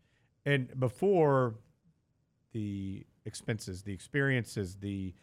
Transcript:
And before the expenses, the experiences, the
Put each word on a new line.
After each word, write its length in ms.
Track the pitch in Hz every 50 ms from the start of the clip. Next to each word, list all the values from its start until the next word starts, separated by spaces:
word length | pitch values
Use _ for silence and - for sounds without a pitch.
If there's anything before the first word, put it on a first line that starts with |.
| _ _ _ _ _ _ _ _ -
And 320 | 143 143 139 127 123 - 131
before 760 | 131 120 - - - 196 202 175 156 147 139 131 127 120 110 107 - _ _ _ _ _ _ _ _ _ _ _ _ _ _ _ _ _
the 540 | - 117 107 104 101 98 98 98 95 - - - _ _ -
expenses, 580 | 113 - - - - 117 104 - - 92 90 101
the 100 | 104 98
experiences, 840 | 87 - - - 143 139 135 131 127 110 - - 110 101 87 95
the 380 | 98 101 101 101 98 95 92 90 -